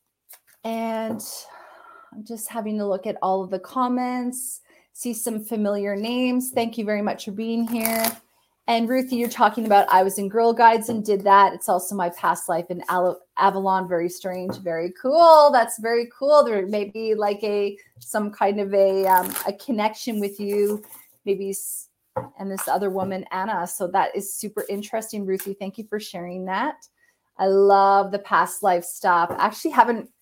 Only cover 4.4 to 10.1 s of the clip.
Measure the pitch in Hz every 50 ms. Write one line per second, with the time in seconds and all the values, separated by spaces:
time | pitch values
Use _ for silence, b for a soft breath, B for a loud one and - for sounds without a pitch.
4.4 | - - - - b b b b b b b - - 247 226 233 - 233 220 214
5.4 | 214 - 240 214 208 202 208 202 202 202 202 196 214 233 240 247 254 254 247 254
6.4 | 254 - - 247 233 233 233 233 208 208 214 202 208 196 - - - 220 196 214
7.4 | 226 226 233 233 233 226 240 226 220 226 226 226 226 226 - - _ _ _ _
8.4 | _ _ _ _ _ - 233 233 233 220 254 262 254 254 262 233 240 233 - -
9.4 | 233 214 214 240 220 220 202 202 - - 185 185 190 196